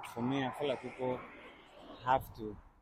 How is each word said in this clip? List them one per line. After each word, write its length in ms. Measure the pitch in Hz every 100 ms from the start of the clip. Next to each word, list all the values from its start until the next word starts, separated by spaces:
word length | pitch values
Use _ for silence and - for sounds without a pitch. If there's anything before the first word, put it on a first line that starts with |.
| -
for 80 | -
me, 240 | 123 139 131
I 60 |
feel 160 | - 147
like 140 | 123
people 380 | 127 - 127 127 - - - - - - - - 123
have 180 | 131 - -
to 180 | 107 101 - -